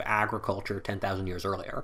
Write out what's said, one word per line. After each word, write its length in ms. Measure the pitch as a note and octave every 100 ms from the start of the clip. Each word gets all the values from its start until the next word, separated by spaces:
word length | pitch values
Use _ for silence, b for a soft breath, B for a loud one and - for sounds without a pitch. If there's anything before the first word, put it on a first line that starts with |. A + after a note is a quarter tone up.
| -
agriculture 720 | G#2+ G#2+ A2 - G2 - G2+
ten 200 | - G2
thousand 260 | G2 F#2+ F#2+
years 200 | F2+ G2
earlier, 380 | F#2 F2+ -